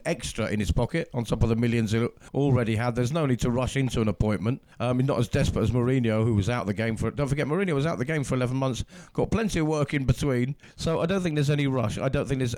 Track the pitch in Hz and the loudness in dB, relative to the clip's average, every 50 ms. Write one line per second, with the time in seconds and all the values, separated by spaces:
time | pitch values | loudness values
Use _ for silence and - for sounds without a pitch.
0 | - - 175 - - - - - 107 69 95 107 104 92 - - 120 - - 165 | -2 -2 -4 -4 -4 -8 -4 -4 -2 -2 -2 -2 0 0 0 0 0 0 0 -4
1 | - - - 123 113 - 127 113 - 113 113 113 120 117 113 117 113 98 107 113 | -4 -4 -4 -6 -4 -2 0 2 2 2 4 2 2 2 2 2 2 2 2 0
2 | 120 - - - - - - 135 139 143 131 123 120 107 110 107 120 123 117 123 | 0 -2 -4 -8 -12 -6 -2 0 2 4 4 4 2 2 0 0 0 -2 0 0
3 | 123 117 151 170 156 135 123 107 - 127 117 127 127 - - 139 135 127 - 123 | 0 0 0 0 0 0 0 0 0 0 0 0 0 0 0 0 -2 0 0 0
4 | 110 107 95 - 107 107 107 - 92 113 131 - _ - - - 113 123 127 127 | 0 0 0 0 0 0 0 0 -2 -2 -4 -4 _ -14 -10 -4 -2 0 0 2
5 | 131 135 131 - 120 - - 143 131 - - 104 104 104 113 127 120 123 135 135 | 2 2 2 0 0 0 2 0 0 0 0 0 0 2 2 2 2 2 2 2
6 | 120 113 107 110 113 120 113 101 92 110 120 120 - 95 104 87 - 113 110 104 | 2 2 2 2 2 2 2 2 2 0 0 -2 -2 -2 -2 -2 -2 -2 -2 -2
7 | - 113 - - 147 127 143 147 139 127 151 185 202 185 156 139 139 165 165 180 | -4 -4 -2 -2 -2 -2 0 -2 0 0 0 0 0 0 0 0 0 0 -2 -2
8 | 127 143 160 151 131 - 135 127 127 120 127 135 135 131 120 - - - - - | -2 -2 -2 -2 -2 -2 0 0 0 0 -2 -2 -2 -2 -2 -4 -6 -10 -12 -20
9 | - - - - 123 - - 202 233 190 - 170 156 151 156 151 143 - 156 143 | -20 -10 -4 -2 -2 0 0 0 0 0 0 0 0 0 0 0 0 0 0 0
10 | 131 120 120 - 156 143 127 120 123 131 147 - - - - - - 165 165 123 | 2 0 0 0 0 0 0 0 0 -2 -4 -8 -12 -20 -12 -6 -4 -2 0 0
11 | 131 170 196 196 180 170 151 151 143 139 151 143 143 139 131 127 117 113 - - | 0 0 0 0 0 0 0 0 2 2 2 2 2 2 2 0 0 0 -2 -2
12 | - 135 131 143 101 92 139 131 131 120 120 | -2 0 0 0 -2 0 -2 -2 -2 -2 -4